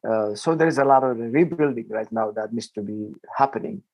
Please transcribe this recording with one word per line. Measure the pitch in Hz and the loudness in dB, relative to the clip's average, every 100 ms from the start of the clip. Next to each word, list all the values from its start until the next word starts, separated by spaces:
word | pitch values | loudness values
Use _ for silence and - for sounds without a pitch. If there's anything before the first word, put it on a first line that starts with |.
| - | 0
Uh, | 110 107 | 0 0
so | 104 - | -2 -2
there | 160 160 | 2 2
is | 135 | 4
a | |
lot | 139 135 | 4 6
of | 131 117 | 4 -2
rebuilding | 117 131 175 170 147 117 113 | 0 2 2 2 0 0 -6
right | 107 107 | -6 -4
now | 110 107 | -2 -2
that | 107 107 | -4 -6
needs | 113 - | -6 -8
to | - | -10
be | 101 107 107 107 - | -8 -8 -10 -12 -14
happening | - - 220 180 196 _ | 0 0 0 -8 -10 _